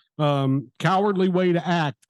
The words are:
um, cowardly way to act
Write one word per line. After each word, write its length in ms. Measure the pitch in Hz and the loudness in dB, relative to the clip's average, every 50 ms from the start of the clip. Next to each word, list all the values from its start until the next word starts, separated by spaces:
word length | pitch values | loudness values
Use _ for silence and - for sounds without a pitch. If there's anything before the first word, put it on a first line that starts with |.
| _ _ _ - | _ _ _ -2
um, 520 | 151 147 143 139 139 135 135 139 165 - _ _ | -2 0 0 0 0 0 0 -2 -4 -8 _ _
cowardly 520 | - 160 190 185 202 208 196 180 185 190 | 0 0 2 2 2 0 0 0 0 0
way 200 | 175 185 185 180 | 2 2 2 2
to 160 | 170 170 - | 0 0 0
act 380 | 190 170 170 156 143 - - _ | -2 -2 0 -2 -4 -6 -10 _